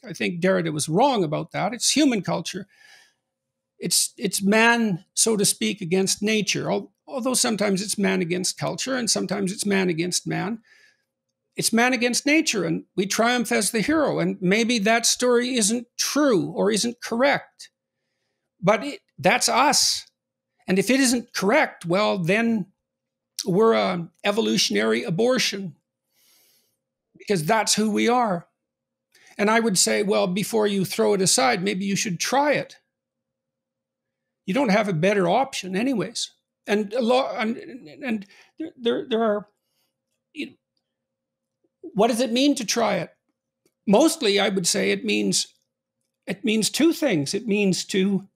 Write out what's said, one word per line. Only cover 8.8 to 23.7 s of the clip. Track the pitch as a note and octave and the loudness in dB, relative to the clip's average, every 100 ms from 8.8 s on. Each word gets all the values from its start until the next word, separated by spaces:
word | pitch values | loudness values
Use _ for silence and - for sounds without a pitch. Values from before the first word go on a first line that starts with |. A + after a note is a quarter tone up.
| C4 | -4
and | B3+ A3+ | -4 -2
sometimes | - G3 G3 F#3 | -2 -2 -4 -4
it's | - | -4
man | G3+ F#3+ F3+ | -2 0 0
against | D#3+ F3 - D#3+ | -2 -4 -4 -4
man. | E3 F#3 A3+ _ _ _ _ _ _ _ _ _ | -4 -4 -8 _ _ _ _ _ _ _ _ _
It's | - - | -6 0
man | A3+ B3 | 2 2
against | B3+ A#3+ A#3 | 0 0 0
nature, | C#4+ D#4 D#4 G#3 | 2 2 2 -2
and | E3+ E3 - | -2 -4 -4
we | - | -4
triumph | G3+ - A#3 B3 A3+ | -2 0 2 0 0
as | A#3 F#3+ | -2 0
the | A3+ | -2
hero. | F#3+ D#4+ B3 D#3 | 0 0 0 0
And | F3 F#3+ | -2 -2
maybe | F3+ G#3+ A3+ A#3+ | 0 2 2 0
that | G#3 A#3 | 2 2
story | A3+ - B3 A#3+ B3 | 0 0 2 2 2
isn't | B3+ G3+ A#3+ - - | 0 0 -2 -4 -6
true | - C#4 C#4+ F#3+ D3 | -2 2 4 2 0
or | G#3 F#3+ | -2 0
isn't | G#3+ A#3+ A#3+ | 0 -2 -6
correct, | - A#3 C#4 G3+ - - - _ _ _ _ _ _ _ _ _ | -6 0 2 0 -4 -20 -20 _ _ _ _ _ _ _ _ _
but | F#3+ A3 | 0 0
it, | C#4+ B3 _ - | -2 -12 _ -2
that's | F3+ A#3+ - | 0 2 2
us. | A3+ C#4+ A3+ - - - _ _ _ _ _ - | 2 2 2 0 -2 -10 _ _ _ _ _ -2
And | F#3+ | 0
if | F#3+ | 2
it | C4 | 2
isn't | B3+ A#3+ - | 2 0 -4
correct, | - F#3+ D4 B3+ - | -4 2 2 0 -4
well, | E3 F#3 G#3+ G3+ | -2 0 0 0
then | D#3+ G#3+ A#3 A3 E3 _ _ _ _ _ _ - | 0 2 2 -2 -4 _ _ _ _ _ _ -8
we're | B3 F3+ A3+ | -2 2 4